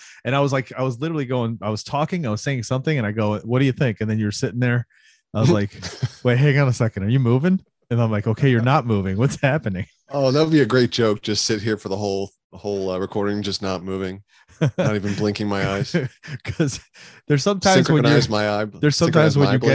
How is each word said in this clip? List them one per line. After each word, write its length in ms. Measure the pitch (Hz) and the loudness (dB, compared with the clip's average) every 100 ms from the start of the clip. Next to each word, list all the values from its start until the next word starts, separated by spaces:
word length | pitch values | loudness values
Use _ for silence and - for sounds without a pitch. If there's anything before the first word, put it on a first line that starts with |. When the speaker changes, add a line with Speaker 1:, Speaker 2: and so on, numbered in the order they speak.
| - - | -20 -12
Speaker 1:
And 100 | 117 | -4
I 40 | 139 | 0
was 120 | 143 | 0
like, 200 | 135 - 123 | -2 -4 -6
I 40 | |
was 160 | 131 117 | -6 -4
literally 260 | 160 160 123 | -6 -4 -4
going, 320 | 127 117 117 | -2 -2 -4
I 80 | 104 | -6
was 120 | 104 | -6
talking, 420 | - 143 156 180 | -6 -4 -4 -4
I 60 | 127 | -4
was 100 | 104 | -4
saying 220 | 143 131 | -4 -6
something, 340 | 110 131 160 147 | -4 -4 -2 -2
and 80 | 104 | -2
I 40 | |
go, 280 | 107 107 104 | -2 -2 -2
"What 180 | 110 123 | -2 2
do 60 | |
you 80 | 139 | 2
think?" 280 | - 131 104 | 2 -2 0
And 80 | 107 | -2
then 100 | 110 | 0
you're 100 | 104 | -2
sitting 300 | - 123 120 | -2 -4 0
there. 260 | 123 120 - _ _ _ _ | 0 0 -4 _ _ _ _
I 60 | 101 | 0
was 100 | 127 | 4
Speaker 2:
<laughs> 80 | 110 | 4
Speaker 1:
like, 120 | 101 - - - - - | 0 -6 -14 -6 -8 -2
"Wait, 160 | 123 123 | 0 4
hang 180 | 147 139 | 4 4
on 80 | 135 | 2
a 40 | |
second. 300 | 117 110 101 | 2 -2 -2
Are 60 | 101 | 0
you 100 | 135 | 2
moving?" 400 | 117 127 175 185 - _ _ | 2 2 2 0 -2 _ _
And 100 | 120 | 0
I'm 120 | 113 | 2
like, 160 | 104 113 | 0 -2
"Okay, 200 | 107 139 | 2 2
you're 140 | 117 | 4
not 240 | 120 147 120 | 4 2 2
moving. 300 | 101 95 95 | 0 0 0
What's 220 | 135 - | 0 0
happening?" 460 | 135 151 110 92 - _ _ | 0 0 -2 -6 -8 _ _
Speaker 2:
Oh, 220 | 143 135 | 0 2
that 100 | 143 | 2
would 120 | 160 | 4
be 80 | 156 | 4
a 60 | 117 | 4
great 240 | 127 120 | 2 2
joke. 280 | - 110 104 | 2 0 0
Just 220 | - 101 - | -2 -4 -2
sit 140 | 107 | -4
here 160 | 113 104 | -2 -4
for 120 | 95 | -4
the 80 | 95 | -4
whole, 340 | 101 98 98 _ _ | -2 -4 -6 _ _
the 60 | 92 | -12
whole, 320 | 104 101 95 | -8 -6 -4
uh, 60 | 92 | -4
recording, 440 | 98 107 101 104 | -4 -4 -4 -4
just 200 | 101 92 | -6 -6
not 200 | 101 90 | -6 -6
moving, 400 | 92 95 95 98 - _ _ _ 147 - | -6 -8 -8 -10 -18 _ _ _ -2 0
not 160 | 107 | -2
even 180 | 107 101 98 | -2 -4 -2
blinking 320 | 104 101 104 | -2 -2 -4
my 200 | 98 98 | -2 -2
eyes. 280 | 98 - 170 131 - | -2 -4 -4 -6 -10
Speaker 1:
<laughs> 240 | - 139 | -16 -12
'Cause 340 | - - 147 - - - - - - | -10 -2 -2 -4 -14 -20 -20 -18 -2
there's 160 | 147 | 0
sometimes 460 | 196 202 196 190 123 | 0 0 4 4 4
when 140 | 151 | 4
Speaker 2:
Synchronize 220 | 143 147 123 | 4 4 2
Speaker 1:
you're, 20 | |
Speaker 2:
my 180 | 107 107 | 0 0
eye, 160 | 104 107 | 0 -4
Speaker 1:
there's 280 | 80 147 | 0 0
sometimes 400 | - 170 160 156 | 2 2 4 4
Speaker 2:
synchronize 40 | 143 | 4
Speaker 1:
when 60 | 139 | 4
Speaker 2:
my 40 | |
Speaker 1:
you're 60 | 123 | 4
getting, 140 | 120 | 4